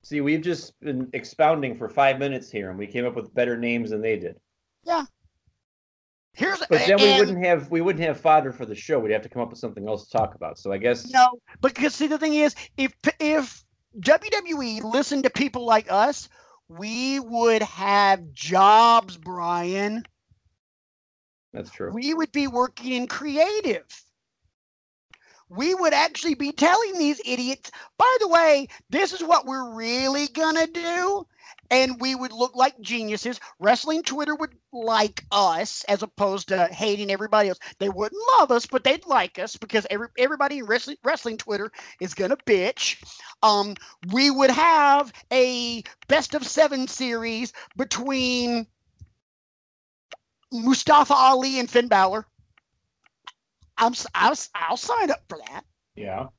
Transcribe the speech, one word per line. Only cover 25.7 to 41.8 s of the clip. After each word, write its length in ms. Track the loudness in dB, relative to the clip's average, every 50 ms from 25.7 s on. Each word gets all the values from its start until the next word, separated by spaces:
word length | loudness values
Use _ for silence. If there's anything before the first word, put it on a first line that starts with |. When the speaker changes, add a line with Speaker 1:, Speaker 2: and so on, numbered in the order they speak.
| 0
Speaker 2:
would 180 | 0 0 2 2
actually 400 | 2 0 0 -2 -6 -4 -4 -4
be 180 | -4 -4 -8
telling 460 | -2 2 4 4 4 4 2 -2 -2
these 240 | -2 0 -2 -2 -4 -6
idiots, 460 | -6 -6 -6 -4 -6 -8 _ -12 -20 -20 -20 -20 _ _ 2
"By 180 | 4 4 4 2
the 80 | 2
way, 420 | 4 4 4 6 6 4 2 0 -6 -16 -20 _ _
this 240 | -2 -2 -2 -2 -4
is 100 | -8 0
what 220 | 2 2 2 2
we're 260 | -2 -8 -8 -8 -10 -10
really 520 | -8 -4 -4 -2 -2 0 0 -2 -2 -4 -4
gonna 360 | _ -2 0 0 2 0 -2
do." 640 | -2 -4 -8 -6 -4 -4 -2 -2 -2 -2 -4 -8 _ _ _ _ -20 -20 _ _ _
And 300 | 2 2 2 0 -2 -6
we 140 | -6 -6 -4
would 160 | -6 -8 -10
look 240 | -4 -4 -4 -4 2
like 240 | 0 0 0 0 -8
geniuses. 580 | -10 -6 -6 -6 -4 -6 -6 -6 -6 -8 -10 -10 -14 -20 -14 _
Wrestling 420 | 2 2 2 2 0 -2 -2 -2 -4
Twitter 300 | -4 -6 -4 -4 -4 -4
would 200 | -6 -8 -10 _ _ _ _
like 520 | -14 -8 -4 -2 0 0 0 0 -4 -12 -10 -2
us 520 | 0 2 2 2 2 -2 -4 -6 -8 -10 -4
as 140 | -4 -4 -4
opposed 460 | -4 -12 _ -4 -2 -2 -2 -6 -4
to 180 | -4 0 0 0
hating 440 | -2 -2 -4 -4 -4 -2 -4 -2 -4
everybody 380 | -4 -4 -2 0 2 2 2 2
else. 100 | -2 _ -12 -20 -10
They 120 | _ -6 -6
wouldn't 320 | -4 -4 -6 -6 -6 -4 0 4 6 6
love 100 | 6 6
us, 140 | 4 0 0
but 180 | -2 -6 0 0
they'd 220 | 0 0 0 -2
like 320 | 0 0 0 0 -2 _
us 180 | -10 -10 -10 -10
because 300 | -16 -12 -4 -4 -4 -2 -2
every-, 200 | -8 -8 -8 -10 _
everybody 420 | 0 0 0 0 -2 -2 -2 -2 -6
in 60 | -2
wrestling, 320 | -2 -2 -2 -2 -8 -14 _ -2
wrestling 340 | -2 -2 -2 -4 -8 -8
Twitter 340 | -8 -6 -6 -6 -6 -6 -10 _ -18